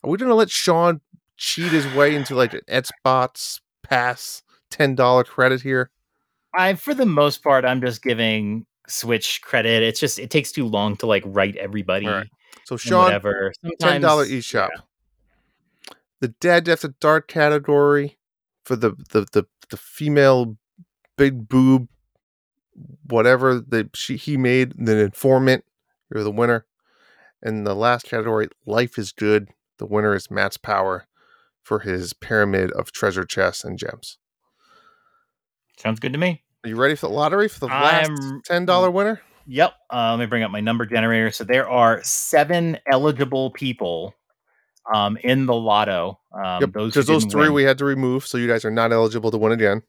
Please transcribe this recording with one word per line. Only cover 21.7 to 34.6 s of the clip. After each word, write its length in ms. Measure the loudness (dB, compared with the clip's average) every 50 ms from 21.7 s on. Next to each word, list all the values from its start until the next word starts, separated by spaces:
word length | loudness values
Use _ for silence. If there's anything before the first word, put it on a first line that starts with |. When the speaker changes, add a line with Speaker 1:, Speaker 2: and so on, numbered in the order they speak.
| 4 2 0 -6 _ _ _ _ _ _ _ _ _ _ _ _ _ _ _ _ _ -20 -20 -20 -20 _ _
Speaker 1:
whatever 540 | -2 0 4 6 6 4 4 4 2 2 0
that 360 | -2 -2 -2 -2 -2 -4 -8
she, 200 | -12 -8 -8 -8
he 200 | -8 -6 -4 -2
made, 360 | 0 2 2 2 2 2 0 -4
the 220 | -4 0 0 2 2
informant, 680 | 2 0 0 0 2 4 4 4 4 2 2 0 _ _ _ _ _ _ _ _ _ _
you're 100 | -8 -6 -6
the 60 | -4
winner. 340 | -2 0 0 0 0 -2 _ _ _ _ _ _ _ _ _ _ _ _ _ _ _ _
And 240 | -8 -6 -6 -4 -2
the 80 | -2 -2
last 300 | 0 2 0 0 0 -4
category, 420 | -6 -6 -4 -2 -2 -2 -2 -2 -4 _ _ _
Life 320 | -2 -2 -2 -2 -2 -4 -8
is 140 | -10 -10
Good. 360 | -8 -4 0 2 2 2 0 _ _ _ _ _ _ _
The 80 | -10
winner 280 | -4 -2 0 0 0 -2
is 160 | -2 -4 -8
Matt's 280 | -4 -4 -4 -4 -4 -10
Power 480 | -6 -4 -2 -2 0 -2 -4 -8 -10 _ _ _ _ _ _ _ _ _ _ _
for 160 | _ -6 -6 -4
his 320 | -4 -4 -6 -6 -6 -10
pyramid 580 | -12 _ -8 -2 0 2 2 2 2 0 -2 -2
of 200 | -4 -6 -8 -8
treasure 320 | -6 -2 -2 -2 -2 -2 -6
chests 400 | -4 -2 0 0 0 -2 0 -2
and 140 | -2 -2 -2
gems. 400 | -8 -10 -12 -12 -18 -20 -20 _ _ _ _ _ _ _ _ _